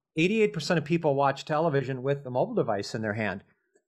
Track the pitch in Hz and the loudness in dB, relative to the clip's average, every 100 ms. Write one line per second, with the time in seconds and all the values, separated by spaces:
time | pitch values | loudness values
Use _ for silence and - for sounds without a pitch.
0 | _ 160 180 220 208 170 143 170 143 165 | _ 0 2 4 2 0 0 0 2 0
1 | 160 139 139 139 - 151 165 139 127 127 | 2 2 2 0 -2 0 2 0 -2 -4
2 | 135 143 131 127 196 208 120 101 - 113 | -2 -4 -2 -2 0 0 0 0 -2 -4
3 | 110 107 107 95 - _ _ _ | -4 -2 -2 -4 -10 _ _ _